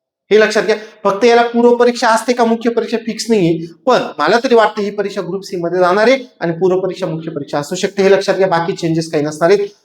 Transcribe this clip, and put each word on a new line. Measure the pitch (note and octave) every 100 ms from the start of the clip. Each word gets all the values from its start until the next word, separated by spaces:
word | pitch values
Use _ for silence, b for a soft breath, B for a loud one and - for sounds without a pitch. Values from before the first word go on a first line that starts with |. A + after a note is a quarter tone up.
| _ _ -
हे | G#3
लक्षात | G#3+ G#3+
घ्या. | F#3 G#3+ B -
फक्त | G3+ G3 A#3+
याला | A#3
पूर्व | A#3 A#3 A#3+ A#3+
परीक्षा | A#3+ A#3+ A#3+
असते | A3 -
का | B3 A3+
मुख्य | A3+ A#3+
परीक्षा | A#3 G#3+ A3+ A3+
फिक्स | G#3+ -
नाहीये, | A3 E3 E3 E3 B -
पण | A3+ - -
मला | D3 A3+
तरी | A#3+ A#3
वाटतं | G#3+ A3
ही | G3+
परीक्षा | G#3 G3 F#3+
ग्रुप | E3+ G3 F#3+
सी | F#3
मध्ये | E3+ F3+
जाणार | F3+ F#3+ A3+
आहे | C4 B3+ -
आणि | E3+
पूर्व | E3 F3+ F#3
परीक्षा, | F#3 F3 F3+
मुख्य | D#3+ D#3+
परीक्षा | D#3+ C#3 D3+
असू | C#3+ F#3
शकते, | G3 G3+
हे | G3
लक्षात | G3 G3 F#3
घ्या. | F#3+
बाकी | E3+ G3 F#3+
चेंजेस | E3+ E3 D#3+
काही | D#3
नसणार | D3 D3+ E3+
आहेत. | G3+ G3+ -